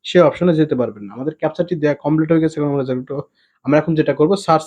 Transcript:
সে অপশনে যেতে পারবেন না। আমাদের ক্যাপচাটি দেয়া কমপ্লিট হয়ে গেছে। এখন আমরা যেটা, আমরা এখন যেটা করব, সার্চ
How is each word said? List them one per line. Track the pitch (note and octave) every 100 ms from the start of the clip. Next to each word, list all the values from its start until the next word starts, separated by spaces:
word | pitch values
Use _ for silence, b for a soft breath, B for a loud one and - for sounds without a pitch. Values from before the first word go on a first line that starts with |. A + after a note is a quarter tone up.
সে | - F3+
অপশনে | D#3 - F3+
যেতে | D#3+ D#3
পারবেন | B2+ A2+ G#2
না। | G2+
আমাদের | G#2+ C#3
ক্যাপচাটি | D#3 D#3 - F3 E3+
দেয়া | D3
কমপ্লিট | C#3+ D3 D#3 D#3+
হয়ে | E3
গেছে। | D#3+ D#3
এখন | D3
আমরা | C#3+
যেটা, | C3 B2+ B2+ C#3+ - _ _ _
আমরা | C3 D3
এখন | D3
যেটা | D#3 D3
করব, | C#3 D3+ G3
সার্চ | - D#3+